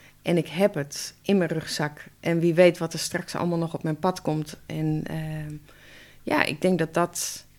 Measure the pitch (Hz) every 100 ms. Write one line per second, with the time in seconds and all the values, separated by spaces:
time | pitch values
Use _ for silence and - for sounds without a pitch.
0 | - - - 175 - 160 202 160 139 -
1 | - - - 202 165 160 - - 147 147
2 | - - - 170 170 160 180 170 165 160
3 | - 175 - - 175 170 165 160 156 151
4 | 185 180 - 151 151 - - 156 156 156
5 | - 160 156 156 151 151 - - - -
6 | - - - - - 156 185 175 160 170
7 | 175 - - - -